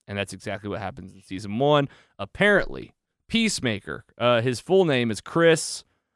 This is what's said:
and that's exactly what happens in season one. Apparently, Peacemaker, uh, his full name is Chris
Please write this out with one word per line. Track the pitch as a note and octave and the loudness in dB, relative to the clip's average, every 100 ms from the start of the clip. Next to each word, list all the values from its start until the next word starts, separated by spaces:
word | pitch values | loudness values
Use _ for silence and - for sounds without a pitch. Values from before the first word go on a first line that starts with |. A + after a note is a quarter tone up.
| - | -10
and | G2+ | -8
that's | G2 | -8
exactly | F#2+ G#2 F#2+ G2+ | -10 -10 -10 -8
what | G2 | -8
happens | F#2+ F2+ F#2 | -8 -12 -18
in | G2 | -20
season | - F#2+ G2+ A2 | -14 -10 -6 0
one. | C#3+ D3 C#3+ - _ - | 2 2 2 -6 _ -14
Apparently, | G2 - G3+ F#3+ C#2+ B1+ A1+ _ _ _ _ | -10 0 4 4 0 -6 -14 _ _ _ _
Peacemaker, | A3+ A3 - B2+ G2+ - C2 - - | 0 0 0 -2 -4 -6 -12 -14 -2
uh, | A#2+ A#2+ | 2 2
his | B2+ A#2 | 2 -4
full | - F#3+ | 0 2
name | E3+ B2+ A#2 | 4 2 0
is | G2+ | -4
Chris | - E3 E3 D#3+ - - - _ _ | -4 2 4 4 0 -10 -14 _ _